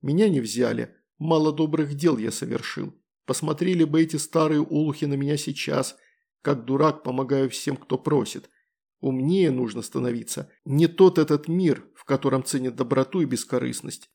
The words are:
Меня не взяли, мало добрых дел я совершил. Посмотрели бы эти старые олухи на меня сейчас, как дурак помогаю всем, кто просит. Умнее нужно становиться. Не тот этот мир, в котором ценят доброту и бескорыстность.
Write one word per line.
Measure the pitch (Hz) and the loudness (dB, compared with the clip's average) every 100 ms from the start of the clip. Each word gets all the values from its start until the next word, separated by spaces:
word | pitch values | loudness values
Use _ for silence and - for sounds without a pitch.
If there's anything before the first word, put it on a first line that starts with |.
Меня | 139 160 214 | 0 2 4
не | 151 | 2
взяли, | 113 117 120 117 120 _ _ _ | -2 -2 0 0 -6 _ _ _
мало | 156 160 156 | 0 2 2
добрых | 156 160 160 147 | 0 0 0 -2
дел | 143 165 127 | 0 0 0
я | 110 | -2
совершил. | - - - - - 101 - _ _ - | -6 -6 -6 -6 -10 -10 -12 _ _ -6
Посмотрели | 131 156 147 180 180 | -4 -2 -2 0 2
бы | 160 151 | 2 4
эти | 160 151 | 2 0
старые | - 165 156 151 | -2 0 2 2
олухи | 151 151 151 143 | 0 0 0 -2
на | 147 | -2
меня | 139 139 147 | -2 -2 -2
сейчас, | - 143 - 143 131 - _ _ _ _ | -4 -8 -2 -2 -2 -8 _ _ _ _
как | - 139 | -4 -4
дурак | 117 135 151 147 | -2 2 2 0
помогаю | - 127 135 139 135 | -6 -6 0 0 0
всем, | - - 135 | -2 -6 -6
кто | - 196 | -4 -4
просит. | - 147 208 - - _ _ _ _ _ | 0 0 0 -8 -16 _ _ _ _ _
Умнее | 135 131 135 190 175 | -4 -2 0 2 2
нужно | 127 120 110 | 2 -2 -6
становиться. | 110 - 123 120 113 - 143 _ | -8 -4 -2 -4 -6 -10 -10 _
Не | - 139 165 | -4 2 2
тот | 170 185 175 | 8 6 8
этот | 151 147 151 | 2 2 0
мир, | 170 180 131 - | 0 2 0 -4
в | _ | _
котором | - 139 139 131 | -2 0 0 -2
ценят | 127 139 127 117 | -2 -4 -4 -4
доброту | 123 135 - 190 | -2 0 0 0
и | 147 | -2
бескорыстность. | 127 - 127 123 117 - - - | -2 -4 -4 -4 -6 -10 -16 -18